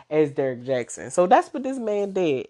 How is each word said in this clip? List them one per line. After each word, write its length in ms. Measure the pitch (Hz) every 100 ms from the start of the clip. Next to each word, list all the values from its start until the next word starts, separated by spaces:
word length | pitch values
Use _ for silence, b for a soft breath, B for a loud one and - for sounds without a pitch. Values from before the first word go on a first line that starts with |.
| b
as 240 | 151 151
Derek 320 | 139 135 123
Jackson. 460 | 123 127 117 - 110
So 160 | 180 185
that's 240 | 285 349
what 80 | 294
this 160 | 262 269
man 340 | 220 208 202
did. 360 | 190 170 131 -